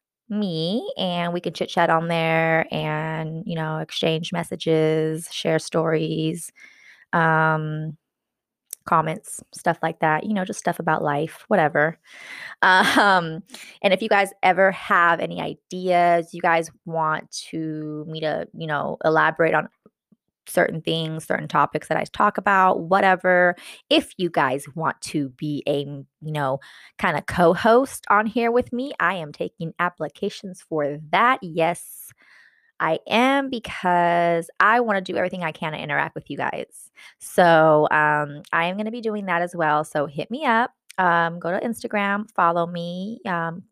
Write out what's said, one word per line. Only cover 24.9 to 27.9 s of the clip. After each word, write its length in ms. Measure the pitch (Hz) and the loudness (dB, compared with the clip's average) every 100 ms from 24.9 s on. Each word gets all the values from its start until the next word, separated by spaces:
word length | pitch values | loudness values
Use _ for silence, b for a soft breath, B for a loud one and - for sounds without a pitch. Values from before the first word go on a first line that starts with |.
| - | -4
to 260 | - 156 135 | -6 -4 -4
be 320 | 127 151 147 - | -6 -6 -4 -2
a, 140 | 143 | -2
you 240 | 143 143 135 _ | -4 -10 -14 _
know, 380 | 151 151 139 135 B B B - | -8 -4 -2 -4 B B B -4
kinda 240 | 190 151 | -2 -2
co-host 840 | - - 170 175 226 233 269 | -2 4 4 6 6 6 4